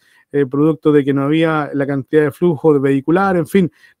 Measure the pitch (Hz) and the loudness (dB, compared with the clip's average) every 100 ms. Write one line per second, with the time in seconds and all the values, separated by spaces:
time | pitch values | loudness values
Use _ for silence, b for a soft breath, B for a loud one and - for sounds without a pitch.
0 | b b _ 143 131 143 156 151 156 147 | b b _ -4 -2 0 0 0 2 2
1 | 139 139 139 160 165 156 143 139 139 139 | 2 0 0 0 0 -2 -4 -6 -4 -6
2 | 123 156 147 - 175 151 160 143 139 139 | -2 0 0 0 -2 0 0 2 0 -2
3 | 131 175 196 180 156 196 170 b b _ | 0 0 0 -2 0 0 0 b b _